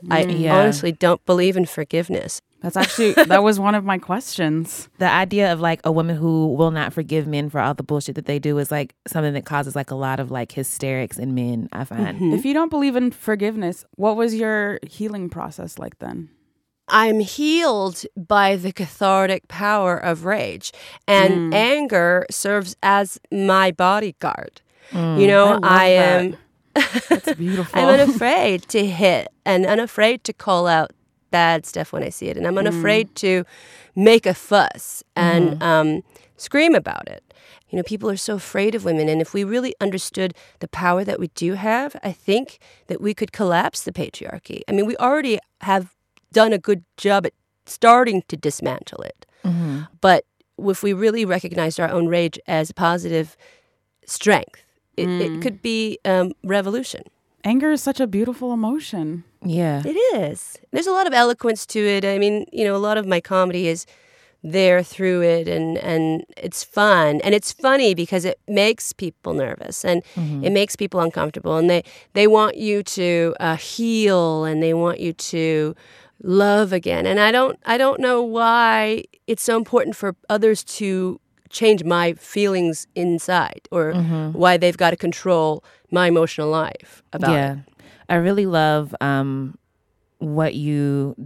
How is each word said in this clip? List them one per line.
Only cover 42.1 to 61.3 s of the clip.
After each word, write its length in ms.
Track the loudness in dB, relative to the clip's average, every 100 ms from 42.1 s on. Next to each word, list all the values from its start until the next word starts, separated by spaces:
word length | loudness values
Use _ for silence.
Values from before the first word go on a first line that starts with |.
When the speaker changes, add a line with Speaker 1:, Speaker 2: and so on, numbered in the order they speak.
Speaker 1:
think 460 | -8 -2 -2 -2 -16 _ _ -12
that 120 | -6
we 140 | -4
could 180 | -4 -6
collapse 480 | -2 0 2 0 -4
the 100 | -10
patriarchy. 680 | -8 -8 -10 -14 -16 -14 -14 -4
I 40 |
mean, 120 | -2
we 100 | 0 0
already 400 | 0 0 0 -4 -6 -8
have 320 | 0 0 -2 _ _ _ _
done 200 | 4 4
a 60 | 2
good 260 | 0 -2 -4 -4
job 260 | 0 2 0
at 60 | _ _ _
starting 580 | -18 2 6 6 6 0 -4
to 80 | -6
dismantle 640 | -6 -4 -6 -8 -12 -16
it. 220 | -16 -18 _ _
Speaker 3:
Mm-hmm. 360 | -2 -2 -2 -6 -10 0
Speaker 1:
But 220 | 4 4 2 _ _ -8
if 240 | -4 -2
we 100 | -2
really 300 | 0 0 0
recognized 560 | -2 -2 -4 -4 -2 -2
our 100 | -2
own 180 | 0 0
rage 300 | 0 -2 -4 -4
as 220 | -2 -2
a 40 |
positive 640 | -2 0 0 -2 -4 -6 _ _ _ _ _ _ _ -14
strength, 560 | -2 4 4 2 -16 _ _ _ -6
it, 120 | -4
it 240 | -2 -4
Speaker 2:
Mm. 100 | -4
Speaker 1:
could 200 | -6 -6
be, 360 | -4 -2 -4 -4
um, 280 | 0 0 0 -4
revolution. 580 | -2 -2 -2 -6 -8 -14 -18 _ _ _
Speaker 2:
Anger 280 | 0 2 2
is 100 | 0
such 160 | -2 -2
a 60 | 0
beautiful 460 | 0 -2 -4 -4
emotion. 720 | -2 -2 -4 -6 -8 -6 -8 -12 _
Speaker 3:
Yeah. 380 | -4 0 0 -2
Speaker 1:
It 120 | -4 0 0 0
is. 420 | -4 -8 -16 -20 -8
There's 160 | -4 0
a 60 |
lot 140 | 0 2
of 60 |
eloquence 520 | 4 2